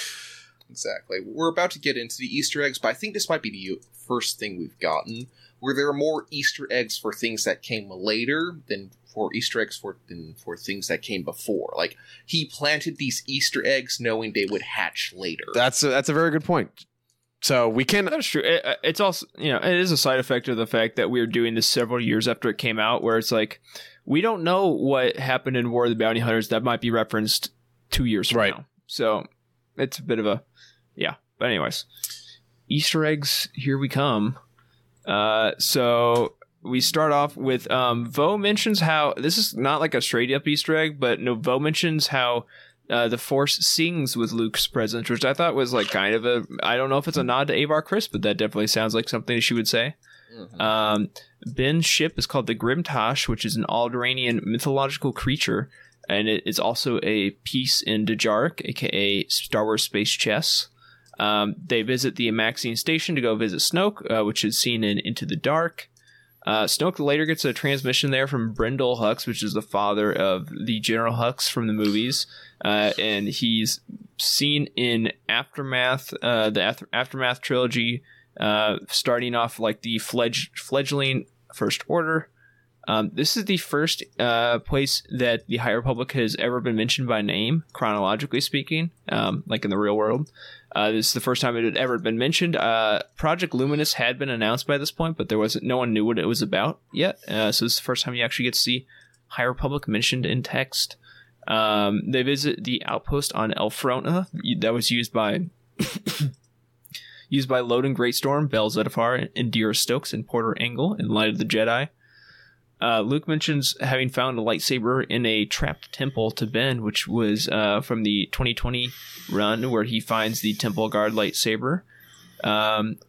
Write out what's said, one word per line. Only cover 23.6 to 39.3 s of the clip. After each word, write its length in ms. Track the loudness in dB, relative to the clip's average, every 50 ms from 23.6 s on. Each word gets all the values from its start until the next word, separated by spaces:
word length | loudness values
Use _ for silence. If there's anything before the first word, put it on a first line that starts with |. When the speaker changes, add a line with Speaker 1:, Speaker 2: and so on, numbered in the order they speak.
| _ -20 -20 -20 -20 -20 -20 _ _
Speaker 3:
we 160 | 0 2 2
don't 240 | 2 2 0 0 0
know 240 | 2 2 4 4 2
what 480 | 2 2 2 2 2 4 4 2 0
happened 400 | 0 -2 -2 -2 0 0 0 0
in 140 | 0 0 0
War 140 | 2 2 2
of 60 | 2
the 60 | 2
Bounty 240 | 2 2 2 2 2
Hunters 280 | 2 2 2 2 2 0
that 140 | 0 0 0
might 200 | 0 0 0 0
be 80 | 0
referenced 640 | 2 2 0 0 0 0 0 0 0 -2 -2 -6 -10 _ _ _ _ _ _ _
two 140 | -2 0 2
years 240 | 2 2 2 2 2
from 100 | 2 4
Speaker 2:
Right. 180 | 4 2 2
Speaker 3:
now. 100 | -2 -8 -16 _ _ _
So 380 | -12 -4 -2 0 2 2 0 -2 -6 _ _ _ _ _ _ _ _ _
it's 220 | -4 -4 -4 -4 -6
a 40 | -4
bit 160 | -2 -2 0
of 80 | 0
a, 160 | 0 0 -2 -4 _ _ _ -20 -20 _ _ _ _ _
yeah. 200 | -4 -4 -4 -4 -6 _ _ _ -4
But 80 | -2
anyways, 380 | 0 0 0 0 -2 -4 -6 -8 -12 _ -10 -10 -10 -10 -12 -18 -20 -20 -20 _ _ _ _ _ -4
Easter 360 | -2 0 0 2 2 2 2
eggs, 440 | 2 0 0 0 -2 -2 -2 -4 -6 -8
here 240 | -6 -2 -2 -2 0
we 100 | -2 -2
come. 480 | 0 0 2 2 2 2 2 0 -2 -4 -10 _ _ _ _ _ _ _ _ _ _ _ _ -2
Uh, 440 | 0 2 2 2 4 4 2 2 0 0
so 760 | -2 0 2 4 4 4 4 4 4 4 4 4 2 0 -2 _ -18 -20 _ _ -6
we 180 | -2 0 2
start 320 | 2 2 2 2 2 4 4
off 240 | 2 2 0 -2
with, 340 | -2 0 0 0 0 0 0
um, 340 | 0 2 2 2 2 0 -2
Vo 320 | -2 0 2 2 2 2
mentions 440 | 2 2 2 2 2 2 2 2 2
how, 340 | 2 2 4 2 2 2 0
this 220 | 0 0 0